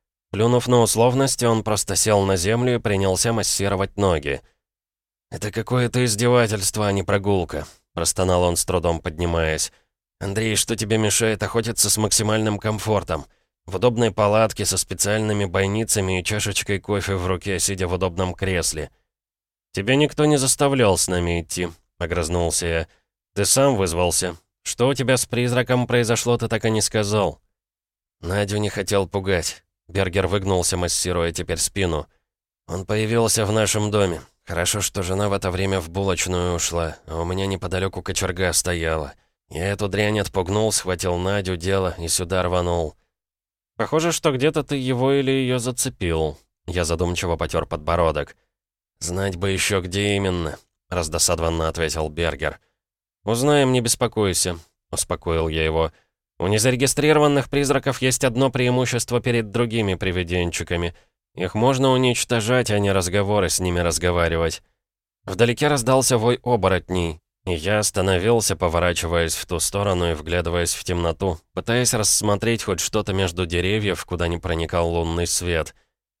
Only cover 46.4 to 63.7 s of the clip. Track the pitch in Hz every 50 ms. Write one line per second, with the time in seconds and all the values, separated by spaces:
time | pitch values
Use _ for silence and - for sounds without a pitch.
46.4 | _ _ _ _ _ - 85 90 85 78 85 82 90 85 87 85 - 90 82 80
47.4 | 85 80 - 85 78 - - 78 76 78 85 87 85 82 76 73 71 - - _
48.4 | _ _ _ _ _ _ _ _ _ _ _ - - 85 87 95 98 98 92 85
49.4 | 92 98 95 90 - - 104 95 87 90 87 101 104 104 101 98 98 95 90 87
50.4 | 85 78 71 - - _ _ _ _ - - 90 85 80 80 85 - - 87 82
51.4 | 82 82 82 82 80 80 78 80 82 78 76 80 78 78 76 76 85 82 73 69
52.4 | 76 73 73 - _ _ _ _ _ _ _ _ _ _ _ _ - 101 113 117
53.4 | 131 147 147 147 139 127 127 127 117 117 - - 123 117 - 110 107 98 87 -
54.4 | - 92 87 82 - _ _ _ _ _ - - - - 90 - - 87 82 82
55.4 | 80 80 78 80 80 80 78 80 80 78 - _ _ _ _ _ _ _ _ -
56.4 | - 92 104 107 107 127 123 123 135 131 - - 135 151 151 151 147 147 143 143
57.4 | 131 - - 143 143 135 139 139 139 143 127 - 131 131 127 - - 131 113 120
58.4 | 135 135 127 131 127 123 123 127 127 120 - 120 - - 120 120 - 131 117 120
59.4 | 113 104 98 117 123 117 107 117 110 98 92 85 - 95 87 90 90 82 90 90
60.4 | 87 87 82 - 87 - 90 85 87 87 - - _ _ _ _ _ _ _ -
61.4 | 90 90 - 107 113 131 135 127 135 135 131 127 131 127 120 117 - - 123 117
62.4 | 104 110 127 127 120 - 107 104 101 101 98 98 90 87 87 104 101 98 107 104
63.4 | 95 82 - - 92 90